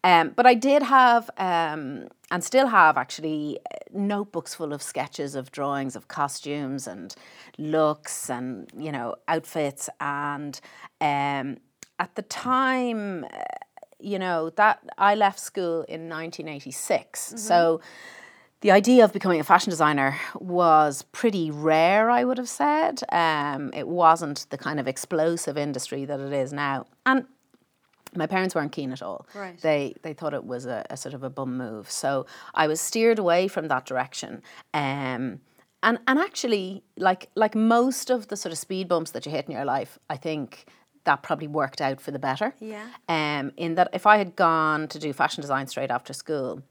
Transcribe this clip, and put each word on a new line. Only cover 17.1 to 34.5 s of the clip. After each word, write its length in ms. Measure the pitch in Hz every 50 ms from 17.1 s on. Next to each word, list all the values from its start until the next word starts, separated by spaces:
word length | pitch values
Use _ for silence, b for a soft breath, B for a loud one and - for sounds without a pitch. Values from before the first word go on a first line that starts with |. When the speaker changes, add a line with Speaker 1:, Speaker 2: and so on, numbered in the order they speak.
| - - -
Speaker 2:
Mm-hmm. 100 | - -
Speaker 1:
So 440 | 233 208 220 175 175 170 165 165 160 B B B B B B B B B B B B B B B _
the 100 | - 202
idea 340 | 190 202 196 233 254 247 226
of 80 | 202 -
becoming 260 | 196 - 190 175 156
a 40 | 147
fashion 240 | - 170 180 - 202
designer 480 | 175 156 156 151 151 143 135 135 139 B B B B
was 680 | - - 185 175 180 175 165 156 156 151 147 139 - - _ -
pretty 360 | - - 233 196 185 165 156
rare, 600 | 147 147 151 156 156 160 165 175 196 208 220 233
I 160 | 240 240 247
would 120 | 247 254
have 120 | 247 247 233
said. 520 | - - 285 294 294 311 320 - 277 - - -
Um, 640 | - 175 170 160 156 147 143 147 139 139 147 131 -
it 140 | 147 135
wasn't 580 | - 170 175 170 160 165 165 170 147 143 - - _
the 80 | 139
kind 240 | 139 - 143 151 147
of 60 | 127
explosive 680 | 135 127 - - _ 180 156 156 165 170 165 - - 139
industry 460 | 147 143 147 135 127 - - - 139 139
that 160 | 139 143 135
it 140 | 139 139 143
is 180 | 139 131 135
now. 340 | 143 143 143 139 139 127 - _ _ _ _
And 200 | 262 262 269 254 _ _ _ _ _ _ _ _ _ _ _ _ _ _ _ _ - -
my 140 | 175 156
parents 280 | 156 190 185 185 190 -
weren't 180 | 160 147 143 -
keen 180 | 160 139 131
at 100 | 131 135
all. 240 | - 92 92 - - _ -
Speaker 2:
Right. 240 | 202 196 185 175 175
Speaker 1:
They, 340 | - 160 151 143 139 123 - -
they 100 | - 160
thought 220 | 147 - 165 151 143
it 100 | 131 -
was 220 | 110 123 123 120
a, 200 | 127 120 107 - -
a 80 | -
sort 160 | 131 - 131 143
of 100 | 131 135
a 60 | 131
bum 280 | 135 143 135 131 123
move. 320 | 131 127 110 110 107 101 -
So 360 | - - - 135 139 135 127 B B B B B B
I 140 | - 156
was 140 | 151 156 160
steered 360 | - - - 226 226 233 226
away 300 | 214 196 170 170 175 185
from 220 | 190 - 175 156 156
that 160 | 139 131 -
direction. 580 | - 131 127 120 131 - - - - 113 - B B